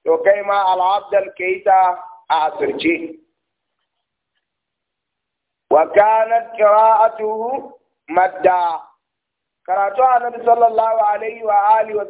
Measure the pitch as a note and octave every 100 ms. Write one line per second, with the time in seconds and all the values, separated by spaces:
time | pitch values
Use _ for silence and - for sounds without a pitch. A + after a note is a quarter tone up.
0 | - E3 F#3+ G#3 G3+ G3+ F#3+ F#3 F#3 G3+
1 | G3+ G3 F#3+ - F3+ F#3 G3 F#3+ F#3 F3+
2 | - - - D#3 D#3 - C#3 C#3 D#3+ E3
3 | E3 - _ _ _ _ _ _ _ _
4 | _ _ _ _ _ _ _ _ _ _
5 | _ _ _ _ _ _ _ C#3+ E3 G3+
6 | G#3+ A3 A3 A#3 A3+ A3 G#3 G#3 A3 A3
7 | A3 A3 G#3+ A3 A#3 C4+ - - _ _
8 | - E3+ F#3 F#3 F#3 F3+ E3+ D#3+ - _
9 | _ _ _ _ _ _ - G3 G3+ A3
10 | B3+ B3 A#3+ A#3 A#3 A#3 A#3 A3 A3+ A3
11 | G#3 G#3 A3 A#3 A3 G#3 G3+ A3 G#3+ G#3